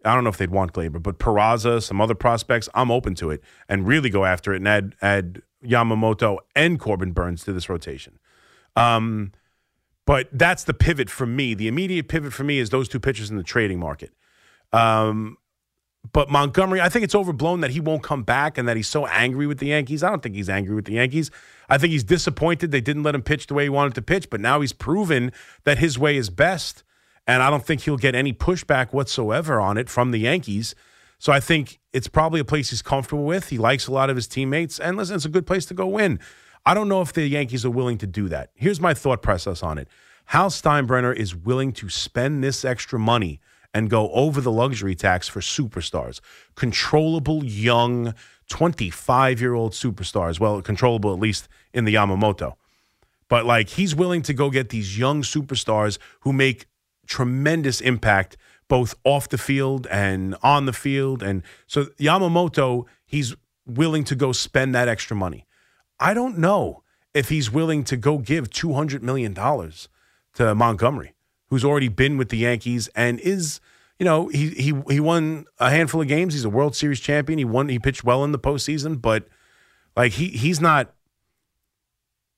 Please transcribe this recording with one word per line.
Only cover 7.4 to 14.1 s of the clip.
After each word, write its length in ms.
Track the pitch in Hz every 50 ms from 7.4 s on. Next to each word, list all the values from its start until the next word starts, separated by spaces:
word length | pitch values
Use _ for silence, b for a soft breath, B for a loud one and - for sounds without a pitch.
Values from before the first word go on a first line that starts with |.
| -
to 80 | - 95
this 160 | 90 85 -
rotation. 500 | 92 85 - 82 67 67 - - _ _ b b b b b b b b b b b
Um, 560 | 113 117 120 117 113 110 113 110 107 104 98 - _ _ _ _ _ _ _ _ _ _ _ _ _ -
but 220 | - 143 131 131 - 139
that's 320 | 127 170 175 180 - -
the 100 | - 139
pivot 360 | - - 160 170 139 120 -
for 160 | - - 131
me. 280 | 117 120 139 139 120 110
The 140 | 98 107 110
immediate 400 | 120 160 190 180 185 170 147 -
pivot 240 | 160 165 147 139 110
for 120 | - 135
me 140 | 143 147 135
is 120 | 120 104
those 180 | - 131 131 -
two 120 | - 120
pitchers 300 | - 135 110 107 107 101
in 60 | 110
the 60 | 98 87
trading 360 | - - 120 110 101 92 87
market. 340 | 85 73 71 - - -